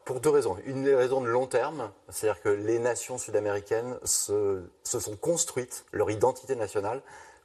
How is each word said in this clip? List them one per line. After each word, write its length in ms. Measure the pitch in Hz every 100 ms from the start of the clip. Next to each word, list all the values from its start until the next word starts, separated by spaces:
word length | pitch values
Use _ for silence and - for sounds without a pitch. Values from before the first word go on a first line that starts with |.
| -
pour 160 | 127
deux 80 | 151
raisons. 260 | 143 113 92 -
Une 220 | 135 139
raison 320 | 135 127 135
de 80 | 120
long 180 | 120 131
terme, 460 | 123 143 156 107 - -
c'est-à-dire 340 | - 110 104
que 60 | 107
les 320 | 104 107 117
nations 380 | 120 113 - 127
sud-américaines 800 | - 107 104 101 101 113 123 120 -
se, 580 | - - 104 101 95 87 _
se 160 | - 120
sont 160 | 110 104
construites 680 | 156 170 - 127 123 - -
leur 180 | 98 101
identité 460 | 107 123 127 - 123
nationale 460 | 101 104 101 131 - - - -